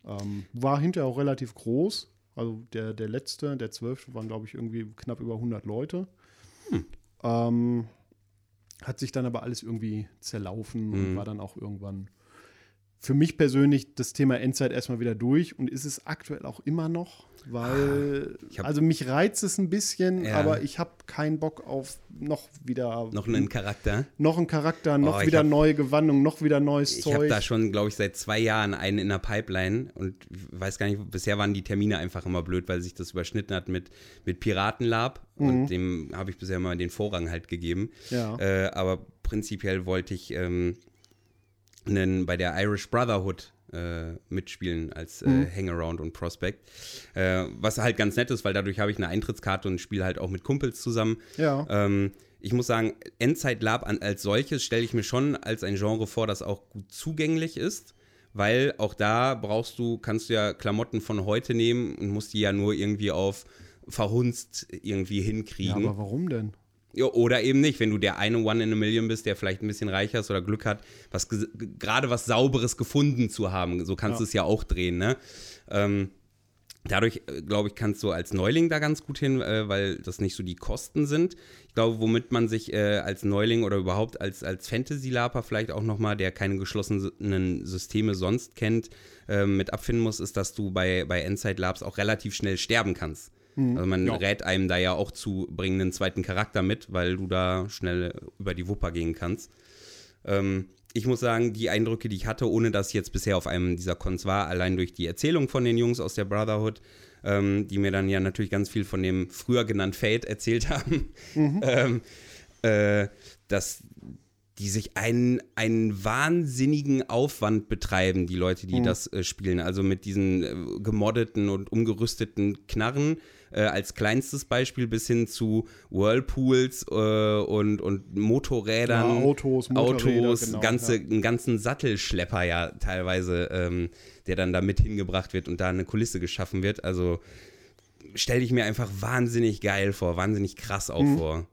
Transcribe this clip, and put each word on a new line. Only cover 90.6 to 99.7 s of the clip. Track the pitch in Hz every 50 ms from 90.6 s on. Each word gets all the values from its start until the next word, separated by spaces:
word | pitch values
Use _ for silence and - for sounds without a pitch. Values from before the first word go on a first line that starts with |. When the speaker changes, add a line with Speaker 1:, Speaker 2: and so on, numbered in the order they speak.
| 104 98
Speaker 2:
bei, | 92 95 92 92 92 92 82
bei | 73 90 90 73
Endzeit-Labs | 92 101 95 - 107 95 - 95 92 95 - 90
auch | - -
relativ | - 101 104 110 101 - 107 95
schnell | - - 98 95
sterben | 87 - - 117 117 107 98 87
kannst. | - 80 78 82 - - - _ _ _ _ _
Speaker 1:
Mhm. | 143 135 123 120
Speaker 2:
Also | - 90
man | 95 92 92 92
Speaker 1:
Ja. | 92 -
Speaker 2:
rät | - 95 98 104 104 -
einem | 92 92 95 95
da | 90 90
ja | 90 90 92
auch | 92 76 98 -
zu, | - - - 107 95 95 95 -
bring | 78 85 92 95 92 95
einen | 95 90 87
zweiten | - 98 92 - 101 92
Charakter | - 92 92 107 - - 104
mit, | 92 95 107 - - -
weil | 95 90 87 90 92
du | 92 95
da | 90 92 92 92 92 92 92 92 101
schnell | - - - 90 87 90 87 87 - - - - _
über | _ 95 95 85
die | 87 87
Wupper | 92 104 - - 87
gehen | 82 85 82 82 80
kannst. | - 87 85 98 - - - _ _ _ -